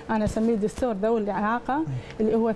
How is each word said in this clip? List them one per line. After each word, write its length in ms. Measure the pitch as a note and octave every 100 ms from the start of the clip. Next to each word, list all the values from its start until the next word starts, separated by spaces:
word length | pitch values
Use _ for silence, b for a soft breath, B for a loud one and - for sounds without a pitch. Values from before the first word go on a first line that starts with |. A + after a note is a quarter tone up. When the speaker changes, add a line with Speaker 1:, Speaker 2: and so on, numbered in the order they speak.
| B
Speaker 1:
أنا 160 | A3 G#3
أسميه 300 | A3 A3+ A3+
دستور 380 | G#3 - B3+
ذوي 260 | G3 A3 A#3
الإعاقة، 580 | G3+ F#3+ G#3+ A#3 A#3+ C#4
Speaker 2:
مم. 80 | D#4+ B2+ B B
Speaker 1:
اللي 160 | G#3+ A3+
هو 160 | A3+